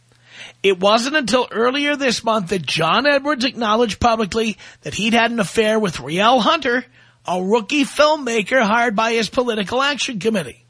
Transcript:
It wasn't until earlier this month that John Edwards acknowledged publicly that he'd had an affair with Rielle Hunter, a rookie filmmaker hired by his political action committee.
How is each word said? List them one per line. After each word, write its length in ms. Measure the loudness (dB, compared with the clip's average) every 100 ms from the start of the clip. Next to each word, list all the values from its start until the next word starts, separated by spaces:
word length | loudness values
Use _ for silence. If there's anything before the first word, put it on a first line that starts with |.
| _ _ _ -20 -20 -2
It 160 | 0 2
wasn't 360 | 4 2 2 -2
until 320 | 0 0 0
earlier 460 | -2 -2 0 -2 0
this 280 | -2 -2
month 260 | 0 -2 0
that 120 | -4
John 460 | -2 -2 2 2 2
Edwards 380 | 2 0 -2 -2
acknowledged 540 | -2 0 2 0 2
publicly 600 | 0 2 -2 -2 -4 -6 -14 -16
that 120 | -12
he'd 220 | -4 0 2
had 160 | 2
an 80 | 0
affair 400 | -2 0 2 2
with 180 | 0 -4
Rielle 420 | -6 0 4 4
Hunter, 460 | 4 0 0 -2 -4 _ _ _ -6
a 180 | -4
rookie 400 | 0 0 0 -2
filmmaker 760 | 0 2 2 2 -2 -4 0 0
hired 340 | 2 2 0 0
by 180 | 0
his 140 | 0 -2
political 540 | -2 -2 -2 -2 0
action 380 | 0 -2 -6 -4
committee. 440 | -2 -2 -4 -14